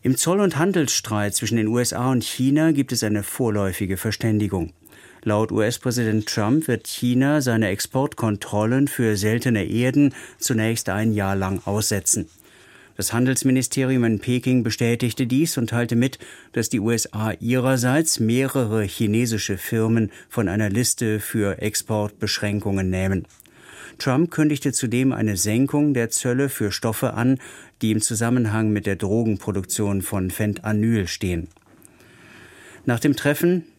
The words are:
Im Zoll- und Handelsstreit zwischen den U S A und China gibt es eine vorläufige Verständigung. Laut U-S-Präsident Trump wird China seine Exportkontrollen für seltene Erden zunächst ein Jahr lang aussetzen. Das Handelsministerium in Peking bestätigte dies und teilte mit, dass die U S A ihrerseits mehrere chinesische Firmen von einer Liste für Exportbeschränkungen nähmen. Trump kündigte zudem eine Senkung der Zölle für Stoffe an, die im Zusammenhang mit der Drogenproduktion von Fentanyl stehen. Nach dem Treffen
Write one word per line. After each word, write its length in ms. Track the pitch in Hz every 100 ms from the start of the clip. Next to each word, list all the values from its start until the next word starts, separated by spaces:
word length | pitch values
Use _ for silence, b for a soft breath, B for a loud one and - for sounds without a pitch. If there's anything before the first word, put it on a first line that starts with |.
Im 160 | 131 131
Zoll- 220 | 165 190
und 180 | 202 135
Handelsstreit 760 | 180 190 131 - - 107 104 -
zwischen 220 | 107 117
den 100 | 107
U 100 | 120
S 160 | 120
A 160 | 92 127
und 140 | 127
China 480 | - - 131 147 160
gibt 200 | 143 131
es 120 | 120
eine 180 | 107 104
vorläufige 760 | 101 - 120 104 98 90 95 95
Verständigung. 760 | 110 101 117 107 104 98 82 - B B B B
Laut 280 | 107 104 110
U-S-Präsident 760 | 107 110 120 127 120 113 110 107
Trump 420 | - 107 147 156
wird 200 | 113 -
China 540 | - 123 123 139 151
seine 260 | 127 113 107
Exportkontrollen 1200 | 101 - 131 143 - 113 104 - 104 110 131 139
für 280 | - 113 104
seltene 480 | 107 117 127 110
Erden 520 | 92 110 127 135 143 B B B
zunächst 500 | - 113 110 117 -
ein 240 | 98 110
Jahr 220 | 104 98 98
lang 260 | 95 95 -
aussetzen. 640 | 101 107 101 - 110 80 B B B B B B -
Das 160 | 95
Handelsministerium 920 | 113 127 127 135 127 123 - 131 131 117
in 140 | 104
Peking 440 | 123 123 131 127
bestätigte 640 | 117 - 117 117 123 113 123
dies 280 | 131 165 -
und 100 | 117
teilte 260 | 117 120 117
mit, 220 | 135 - B B B
dass 160 | - 110
die 100 | 117
U 100 | 107
S 240 | 113 -
A 200 | 107 110 -
ihrerseits 800 | 113 127 127 131 123 139 160 -
mehrere 640 | 113 120 135 135 113 110
chinesische 800 | 98 - 110 110 120 110 - 95
Firmen 520 | - 117 113 113 107 B B
von 180 | - 98
einer 240 | 101 104
Liste 480 | 107 123 - 113 107
für 420 | - 113 101 -
Exportbeschränkungen 1300 | 107 - - 110 104 - 104 - 104 104 101 98 92
nähmen. 380 | 92 95 95 - B B B B B B -
Trump 320 | 143 131 170
kündigte 400 | - 151 143 143
zudem 420 | 127 120 120 131
eine 240 | 127 110 95
Senkung 560 | 98 113 139 147 147
der 160 | 127 113
Zölle 400 | - 127 123 139
für 220 | - 107
Stoffe 420 | - 113 107 127
an, 240 | - 120 135 B B B _
die 80 | 110
im 100 | 107
Zusammenhang 680 | - 107 117 123 113 110 110
mit 160 | 104 98
der 80 | 95
Drogenproduktion 1040 | 98 110 113 98 - 95 92 - 104 98
von 300 | 92 101 92
Fentanyl 760 | - 104 101 107 107 110 113 87
stehen. 400 | - 95 87 82 _ _ B B B B B B B B B B B -
Nach 140 | 120
dem 160 | 147 135
Treffen 500 | 143 147 170 180 -